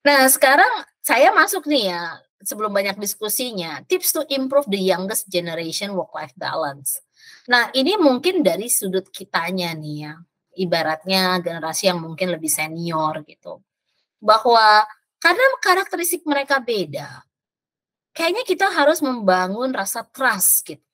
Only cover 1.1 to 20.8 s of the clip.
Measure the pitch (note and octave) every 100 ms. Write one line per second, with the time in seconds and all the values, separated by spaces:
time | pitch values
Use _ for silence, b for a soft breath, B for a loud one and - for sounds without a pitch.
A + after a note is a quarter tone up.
1.1 | A#3+ D#4 G4 D#4 G4 D4+ D4 G3+ F3 E3+
2.1 | D#3 _ _ - G#3+ G#3+ G3 G3 G3 G3+
3.1 | - G#3+ G#3 B3+ G#3+ E3 C#3+ - F#4 -
4.1 | D#4+ D4 C#4 C4 C#4+ C#4+ G3 F#3 F3 F#3+
5.1 | G#3+ - F3+ E3+ E3 E3 D#3 G3+ F#3+ D#3
6.1 | - D#3 - C#3 D3+ D3+ C#3 C3+ - _
7.1 | b b b - B3 A3+ C4 C4+ G#4+ D4+
8.1 | B3+ F4 F#4 A#3 E3 A#3 - G3 F#3 F#3+
9.1 | - F#3+ F3+ E3+ F#3 F3 D#3+ D3+ D3 D3+
10.1 | D#3 E3+ _ _ - F#3 E3 D#3 D#3 F#3
11.1 | F#3+ F#3 F#3 F3 E3 D#3+ D#3+ G3 F3 E3
12.1 | D#3+ F#3 E3 D#3+ - D#3 E3 E3+ D#3+ D#3
13.1 | D#3 D3+ - - E2 _ _ _ _ _
14.1 | _ G#3 A3 A#3+ A#3 A3 G#3+ G#3+ - _
15.1 | _ E4+ F4+ C5 C5 G4 F#4 F#4+ F4+ E4+
16.1 | E4+ - C#4+ C#4 C#4 A#3+ A3 D#3+ C#3 -
17.1 | - _ _ _ _ _ _ _ _ _
18.1 | - E4 F#4 B4+ F#4+ G4 F4 C#4+ D#4+ D4
19.1 | B3 G3+ F#3 F#3 G3+ C4 B3 G3 A#3+ A3+
20.1 | - C4 G3+ - - - D3+